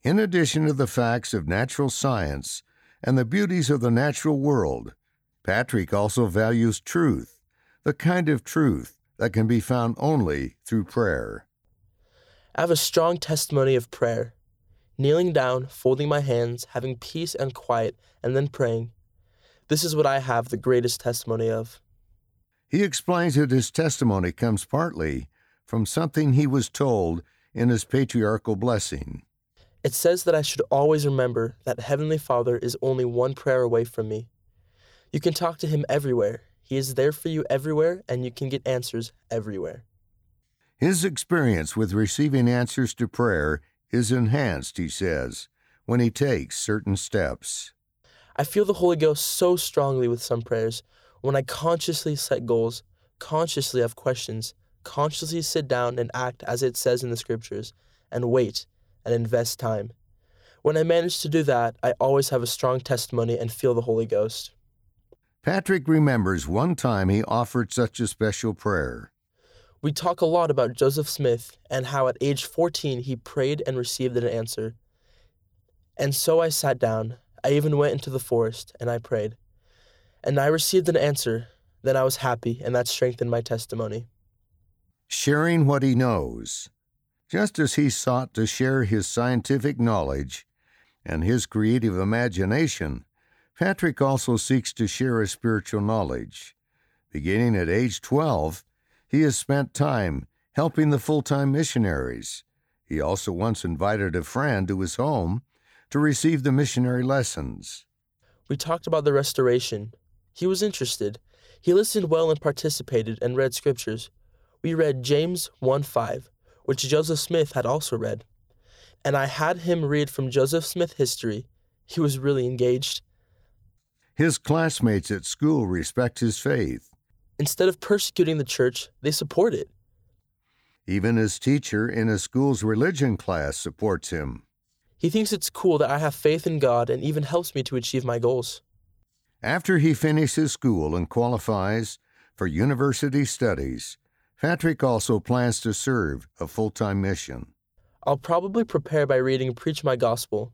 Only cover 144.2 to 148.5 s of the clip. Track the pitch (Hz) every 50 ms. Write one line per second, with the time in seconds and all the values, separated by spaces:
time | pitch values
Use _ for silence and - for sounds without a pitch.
144.2 | _ _ _ _ - 151 175 - - 165 151 - - 131 120 110 - - 120 104
145.2 | - - 123 123 123 120 110 - - 113 107 - - 135 131 120 95 76 69 60
146.2 | - _ _ _ 87 76 - - 110 107 - - 113 104 98 98 95 98 95 -
147.2 | - - 65 60 60 - _ _ _ _ _ _ _ _ _ _ - - 143 143
148.2 | - - 170 170 180 202